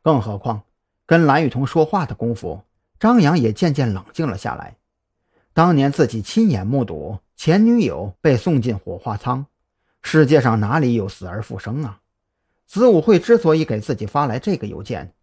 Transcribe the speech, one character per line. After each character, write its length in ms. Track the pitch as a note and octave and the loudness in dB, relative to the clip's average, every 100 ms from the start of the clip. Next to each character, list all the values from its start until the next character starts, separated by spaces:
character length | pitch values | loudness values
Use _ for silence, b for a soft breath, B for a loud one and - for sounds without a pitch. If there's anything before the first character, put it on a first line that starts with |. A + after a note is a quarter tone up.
更 200 | D#3+ C#3+ | 2 0
何 160 | G#2+ G2+ | -2 -8
况， 260 | B2+ G#2+ _ _ _ _ | -8 -8 _ _ _ _
跟 200 | - E3 | 0 2
蓝 180 | D#3 C#3 | 4 2
雨 40 | D3 | 0
桐 180 | B2 C3+ | -2 -2
说 180 | E3 | 0
话 200 | D3+ G3+ | 0 0
的 100 | D3+ | -4
功 180 | G#2+ A#2 | -6 -6
夫， 280 | A2+ F2+ D2+ _ _ _ _ | -6 -8 -12 _ _ _ _
张 240 | A3 B3 | 2 4
扬 160 | D3 E3+ | 4 2
也 160 | A2+ | 0
渐 200 | G#2 F3 | 0 -2
渐 200 | C#3+ B2 | 0 -2
冷 100 | F#2 - | -4 -8
静 120 | - | -6
了 120 | D#3 F2+ | -6 -6
下 180 | - | -8
来。 220 | - - - _ _ _ _ _ _ _ | -10 -14 -20 _ _ _ _ _ _ _
当 220 | - F3 | 0 2
年 160 | D#3 C#3 | 4 2
自 160 | C#3 B2 | 0 0
己 140 | A2 | -2
亲 280 | G2 A3 A3+ | -4 0 0
眼 160 | A2 | 0
目 180 | F#2+ C3+ | -2 -2
睹 360 | A2+ D#2 D2+ G2+ _ | -4 -8 -12 -12 _
前 300 | _ - F#3+ | _ 0 4
女 160 | A3+ A#3+ | 4 4
友 320 | C#3 D2 G2 - | 0 -4 -10 -2
被 140 | D#3+ | 0
送 260 | B2 - D3 | 2 2 0
进 160 | A#2 G2+ | -2 -6
火 200 | - F2 | -8 -10
化 180 | - | -8
舱， 300 | G#2 B2+ B2+ C#3+ _ _ _ _ _ | -6 -4 -6 -8 _ _ _ _ _
世 240 | - D#3 | 0 2
界 160 | C3+ D#3 | 6 4
上 180 | A#2+ A2 | 4 0
哪 200 | G#2 D3+ | 0 0
里 140 | B2+ | 0
有 140 | A#2 G2+ | -2 -4
死 180 | - F2+ | -10 -14
而 160 | G2 | -12
复 160 | A2 F#2 | -12 -12
生 240 | - C3 | -10 -10
啊？ 180 | C3 F#2+ _ _ _ _ _ _ | -10 -14 _ _ _ _ _ _
子 220 | _ G3 B3 | _ 2 4
午 140 | F3+ | 4
会 180 | F#3 F#3 | 4 2
之 180 | - A#3 | 4 4
所 160 | E3+ | 4
以 100 | D#3+ | 2
给 160 | D#3 G#2+ | 0 -4
自 160 | G#2+ | -4
己 100 | A#2+ | -6
发 200 | G#2+ C#3+ | -4 -2
来 140 | C#3+ A2 | -2 -4
这 180 | - F3+ | -4 -6
个 80 | G#2+ | -6
邮 140 | E2 | -12
件 320 | G2 G2 C#2+ _ | -10 -10 -12 _